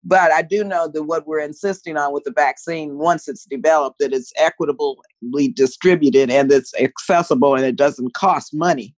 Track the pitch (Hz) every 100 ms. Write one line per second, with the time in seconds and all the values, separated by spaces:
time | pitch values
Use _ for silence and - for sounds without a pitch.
0 | 175 185 170 156 160 202 208 175 165 156
1 | 156 165 147 156 151 151 202 190 175 156
2 | 143 143 143 135 139 - - 165 151 143
3 | 165 165 - 117 - 139 147 160 135 _
4 | 139 131 123 - 160 - 147 131 147 131
5 | _ _ 120 139 135 120 131 - 180 170
6 | 147 131 131 135 139 139 127 - 127 -
7 | - 175 175 151 143 135 131 127 143 143
8 | 123 - 190 151 - 151 170 147 101